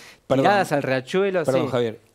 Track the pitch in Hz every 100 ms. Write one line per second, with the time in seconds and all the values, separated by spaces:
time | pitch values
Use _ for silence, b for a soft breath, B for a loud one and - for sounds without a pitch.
0 | B B - 135 165 202 180 147 127 131
1 | 131 185 202 185 139 131 131 123 117 107
2 | _